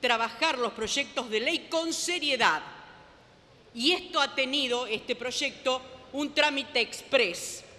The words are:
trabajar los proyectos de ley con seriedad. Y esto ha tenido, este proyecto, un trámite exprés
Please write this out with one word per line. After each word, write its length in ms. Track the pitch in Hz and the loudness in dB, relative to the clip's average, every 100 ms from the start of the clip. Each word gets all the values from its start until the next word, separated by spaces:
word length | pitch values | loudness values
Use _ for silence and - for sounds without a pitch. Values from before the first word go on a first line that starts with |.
trabajar 560 | 254 233 226 - 320 269 | 2 2 0 0 0 2
los 160 | 240 | -2
proyectos 560 | - 214 - 233 - 247 | -2 -2 -2 -2 -4 -2
de 120 | 214 | 0
ley 260 | 247 330 - | 0 -2 0
con 240 | 330 330 | -2 0
seriedad. 680 | 320 - 349 294 262 208 156 - - - - - - - - - - - 233 | -2 -2 -2 0 4 4 4 -2 -16 -18 -20 -20 -20 -20 -20 -20 -20 -20 0
Y 160 | 254 | 2
esto 280 | 359 359 320 | 2 0 0
ha 140 | 277 | 0
tenido, 540 | - 262 285 262 240 247 | 2 0 2 2 0 0
este 280 | 214 - 247 | -4 -2 -4
proyecto, 640 | 247 240 277 - - 254 254 - - | -2 -2 -2 -2 0 0 -2 -18 -10
un 200 | 269 294 | -4 -2
trámite 460 | - 302 277 277 262 | 2 2 2 -2 0
exprés 840 | 220 - - 277 214 170 - - - | 0 -2 0 2 2 0 -8 -12 -14